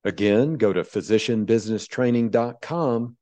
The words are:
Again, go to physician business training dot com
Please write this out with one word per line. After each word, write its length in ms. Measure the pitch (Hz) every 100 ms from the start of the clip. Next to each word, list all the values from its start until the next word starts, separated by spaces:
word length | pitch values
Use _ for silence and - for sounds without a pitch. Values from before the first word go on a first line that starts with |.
Again, 520 | 104 92 104 104 143
go 180 | 156 107
to 100 | 92
physician 600 | 80 107 87 107 - 113
business 420 | 104 113 107 107 -
training 440 | - 123 120 117
dot 320 | 117 120 120
com 540 | - 170 147 117 120 117